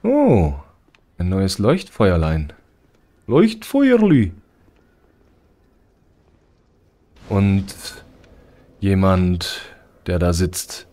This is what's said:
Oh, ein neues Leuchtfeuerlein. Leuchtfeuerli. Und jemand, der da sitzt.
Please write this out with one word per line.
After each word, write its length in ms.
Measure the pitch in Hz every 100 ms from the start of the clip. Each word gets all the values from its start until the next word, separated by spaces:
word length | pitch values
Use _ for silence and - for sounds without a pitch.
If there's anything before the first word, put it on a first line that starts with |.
Oh, 520 | 214 285 269 117 78 69 - _ _ _ _ _
ein 100 | 87
neues 300 | 95 95 -
Leuchtfeuerlein. 920 | 104 185 - - 104 87 80 80 73 - _ _ _ _ _ _ -
Leuchtfeuerli. 1040 | 131 220 220 - 269 277 240 214 143 95 - _ _ _ _ _ _ _ _ _ _ _ _ _ _ _ _ _ _ _ _ _ _ _ _ _ _ _ _ -
Und 480 | 101 98 98 98 - - - - _ - - _ _ _ _
jemand, 800 | 98 95 95 92 90 87 - - - - _ _ -
der 120 | 87
da 140 | 87
sitzt. 560 | 85 90 - - - -